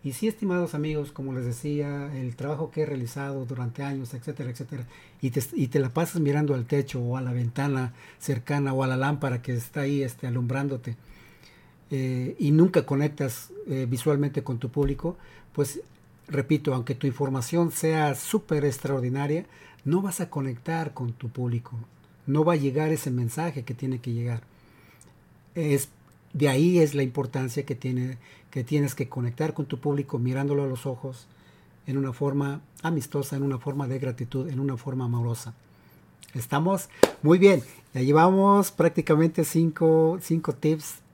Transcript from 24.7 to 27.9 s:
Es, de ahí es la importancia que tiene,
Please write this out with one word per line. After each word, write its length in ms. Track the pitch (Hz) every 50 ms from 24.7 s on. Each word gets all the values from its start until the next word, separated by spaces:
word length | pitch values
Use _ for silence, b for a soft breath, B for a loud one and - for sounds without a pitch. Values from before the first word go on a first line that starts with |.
| b b b b b b b b b _ _ _ _ _ _ - _
Es, 360 | 170 160 151 139 135 - - - _ _ - _ _ _ _
de 160 | - 120 147 143
ahí 300 | 131 135 160 175 180 175
es 160 | 156 143 139
la 80 | 143
importancia 640 | 135 127 123 143 131 123 - 135 131 127 117 147 139
que 80 | - 131
tiene, 440 | 123 - 131